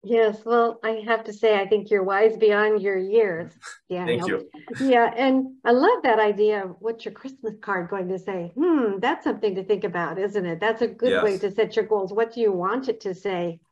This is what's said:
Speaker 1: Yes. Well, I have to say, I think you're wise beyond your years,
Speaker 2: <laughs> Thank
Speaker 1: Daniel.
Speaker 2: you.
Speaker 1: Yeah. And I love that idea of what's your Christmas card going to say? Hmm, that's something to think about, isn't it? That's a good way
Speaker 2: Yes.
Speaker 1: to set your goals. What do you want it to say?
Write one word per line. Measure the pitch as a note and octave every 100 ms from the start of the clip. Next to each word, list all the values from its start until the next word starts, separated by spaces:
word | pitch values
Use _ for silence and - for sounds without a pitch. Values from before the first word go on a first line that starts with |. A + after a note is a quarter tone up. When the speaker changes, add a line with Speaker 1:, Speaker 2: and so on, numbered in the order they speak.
| G3
Speaker 1:
Yes. | A#3 A3 G#3
Well, | A3+ A#3+ A#3 A3+
I | A3 A3+ G#3+
have | A3+
to | A3
say, | G#3 A3+ G#3
I | F#3+
think | G#3+ G3+
you're | G#3
wise | F#3+ G3 A3 F#3+
beyond | G#3+ G#3 G#3+ G#3+
your | G3 F#3+
years, | F#3+ A3+ G#3 E3 E3 _ -
Speaker 2:
<laughs> | - _
Thank | F3+ F3 -
Speaker 1:
Daniel. | F3+
Speaker 2:
you. | - - D4+ - A#3
Speaker 1:
Yeah. | C4+ B3 A#3 A3+
And | C4 C4 C4 -
I | A3+
love | B3 E4+ A#4
that | C4+ A3
idea | G#3+ G3+ G#3 G#3+
of | F#3+ E3+
what's | G#3+ A3+ G#3
your |
Christmas | - C4+ - A3 G#3+
card | - F#3+ F3
going | G3 F3+
to | F#3
say? | F#3 F#3 E3+
Hmm, | A#3 F4 D#4 A3+ G3
that's | A#3+ E4+
something | D4+ A3 G#3+
to | F#3+
think | F3+ G3+
about, | G3 F3 E3+ F3
isn't | G3 G#3
it? | F3+ E3
That's | G#3 A3+
a | A3+
good | F#3+ B3 -
way | G#3+
Speaker 2:
Yes. | F#3+
Speaker 1:
to | G3
set | G3 G#3+ A3
your | G3+
goals. | G#3+ F#3+
What | G3+ A3+
do | A#3+
you | A3
want | F#3 F#3 A#3+ C4
it | A3+
to | G3
say? | F3+ G3+ F3+ F3 E3+ _